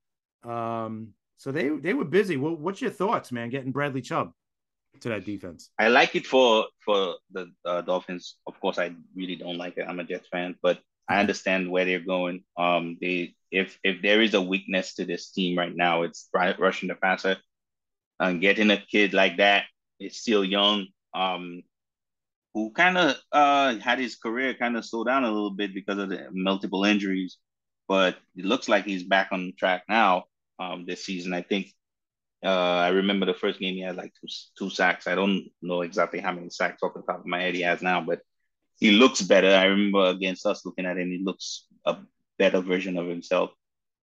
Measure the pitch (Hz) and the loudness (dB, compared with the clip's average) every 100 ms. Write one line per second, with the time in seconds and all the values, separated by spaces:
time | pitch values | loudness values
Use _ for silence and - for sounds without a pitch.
0 | _ _ _ _ 117 117 113 113 113 110 | _ _ _ _ -10 -6 -6 -6 -6 -8
1 | 110 - _ _ 139 151 185 302 160 277 | -12 -18 _ _ -6 -2 -2 -2 -2 -2
2 | 165 180 196 139 156 165 165 196 226 - | 0 2 2 0 -2 -4 -6 -4 -6 -2
3 | 196 202 - 120 117 135 131 135 143 131 | -2 -2 -4 -8 -6 -6 -6 -2 -2 -4
4 | 120 160 98 _ _ _ _ _ _ _ | -4 -4 -4 _ _ _ _ _ _ _
5 | 123 104 104 101 90 78 - - 110 131 | -8 -6 -6 -10 -12 -16 -8 2 4 6
6 | 170 120 - 131 123 110 - _ - 101 | 4 0 2 4 6 6 2 _ 0 0
7 | 92 82 _ 92 87 _ 87 87 85 90 | 0 -4 _ -12 -12 _ -4 -4 -2 -2
8 | - 90 - - - - 98 90 87 85 | -4 -10 -12 -18 -18 -6 -4 -2 -4 -6
9 | - 92 92 82 87 87 90 - 92 90 | -16 -10 -8 -8 -8 -8 -8 -8 -8 -8
10 | 85 90 - 90 90 - 90 87 _ _ | -8 -10 -8 -6 -6 -2 -2 -2 _ _
11 | - 98 101 - 98 95 90 92 92 90 | -2 0 2 0 0 0 0 0 0 0
12 | 92 90 90 92 _ 87 87 85 85 85 | -2 -2 -2 -6 _ -2 0 0 -2 -6
13 | 87 90 85 _ - 92 95 - 98 90 | -4 -4 -6 _ -4 -2 -2 -2 -2 0
14 | 101 107 113 101 92 98 98 95 - - | 4 4 4 2 2 -2 -2 -4 -4 -6
15 | 87 87 - 98 90 87 87 85 87 82 | -6 -6 -6 -2 0 0 -2 0 0 2
16 | 85 - - 92 90 - 95 - 92 85 | -2 -6 -4 0 0 2 0 0 -6 -2
17 | 95 92 95 92 _ _ _ _ _ _ | 0 0 -2 -4 _ _ _ _ _ _
18 | _ - 92 87 98 101 107 101 - 104 | _ -4 -2 2 2 4 4 2 2 2
19 | 98 95 95 90 101 101 - _ _ - | 4 4 2 4 4 4 0 _ _ -16
20 | 98 - 120 104 95 101 104 104 95 _ | -14 -8 0 2 2 2 2 0 -4 _
21 | _ 87 92 90 90 90 - _ _ _ | _ -4 -2 -4 -8 -14 -18 _ _ _
22 | _ _ _ _ _ 107 110 165 180 185 | _ _ _ _ _ -6 -4 2 2 4
23 | 156 123 - 143 143 139 135 107 120 127 | 2 0 0 4 4 4 2 0 -2 -2
24 | 120 - 113 120 131 113 120 117 - 113 | -4 -6 -6 -4 -4 -4 -4 -4 -6 -4
25 | 113 135 120 107 104 98 101 95 101 101 | 0 0 0 0 -2 -4 -6 -6 -6 -4
26 | 95 90 69 92 95 95 101 92 101 107 | -4 -8 -8 -4 -2 -2 -4 0 2 2
27 | 98 92 92 - _ _ _ _ - 95 | 0 -4 -6 -12 _ _ _ _ -2 2
28 | 92 - _ 90 95 - - 101 101 92 | 2 0 _ -6 -2 -2 2 0 0 -6
29 | 90 95 95 95 92 - 95 90 - 113 | 0 0 0 -4 -6 -4 -2 -2 0 2
30 | 101 90 - _ _ - 90 85 90 87 | 4 2 -2 _ _ -12 -10 -10 -10 -10
31 | - 92 92 90 - 101 - _ _ _ | -8 -8 -6 -6 -2 -4 -4 _ _ _
32 | _ _ _ _ 95 92 90 87 87 95 | _ _ _ _ -2 0 2 2 2 2
33 | 98 101 92 90 101 90 95 92 92 90 | 2 0 0 -2 -2 -4 -6 -6 -8 -10
34 | 92 _ - - - - 95 - 90 - | -12 _ -16 -16 -16 -10 -6 0 0 0
35 | 92 90 98 95 - _ 87 87 85 92 | -2 0 2 0 -4 _ -6 -4 -2 -2
36 | 87 85 95 87 87 - 87 - 90 95 | -2 -2 -6 -6 -8 -4 -4 -2 -6 -6
37 | - 90 90 87 92 87 87 82 90 90 | -6 -6 -4 -2 -2 0 0 0 0 0
38 | 80 85 _ _ _ _ _ - 110 104 | 0 -6 _ _ _ _ _ 0 4 8
39 | 131 131 92 98 95 95 95 101 101 98 | 6 4 4 6 8 6 6 4 4 4
40 | 92 95 95 90 104 92 92 92 90 90 | 4 2 -4 -2 -4 -4 -6 -6 -4 -2
41 | 90 90 98 - - - _ _ - - | -4 -4 -6 -6 -10 -12 _ _ -4 -4
42 | - _ _ - 95 92 90 90 95 87 | -6 _ _ 0 2 2 0 -2 -2 -6
43 | 87 85 - 90 87 _ _ _ _ _ | -6 -6 -2 0 -2 _ _ _ _ _